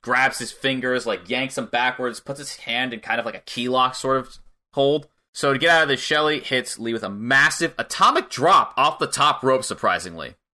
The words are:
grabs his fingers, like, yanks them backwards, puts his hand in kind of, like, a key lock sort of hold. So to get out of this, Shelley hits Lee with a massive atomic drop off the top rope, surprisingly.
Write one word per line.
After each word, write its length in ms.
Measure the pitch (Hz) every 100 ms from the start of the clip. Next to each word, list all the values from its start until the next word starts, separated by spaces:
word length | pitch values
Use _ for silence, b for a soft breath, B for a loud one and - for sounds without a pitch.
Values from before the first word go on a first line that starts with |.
grabs 380 | - 123 135 -
his 120 | 113
fingers, 540 | - 135 131 127 127 113
like, 240 | 95 92
yanks 260 | 123 131 139
them 120 | 117
backwards, 520 | 120 127 127 127 110
puts 200 | - 143
his 160 | 143 -
hand 360 | - 120 127
in 60 | 113
kind 180 | - 117
of, 60 | 117
like, 100 | -
a 40 |
key 280 | - - 123
lock 240 | 127 127
sort 240 | - 131 131
of 200 | 123 - - _ _
hold. 340 | - 139 147 147 _ _
So 200 | - 143
to 60 | 135
get 100 | 165
out 140 | 165
of 60 | 151
this, 100 | 131
Shelley 400 | - 151 151 151
hits 400 | - 127 120 -
Lee 140 | 113
with 100 | 117
a 60 | 104
massive 680 | 101 117 135 151 - 165 -
atomic 540 | - - 208 311 359
drop 420 | - 156 180 117 -
off 200 | 147 160
the 80 | 151
top 380 | - 147 139
rope, 200 | 131 131
surprisingly. 680 | - 95 107 87 90 82 65 - _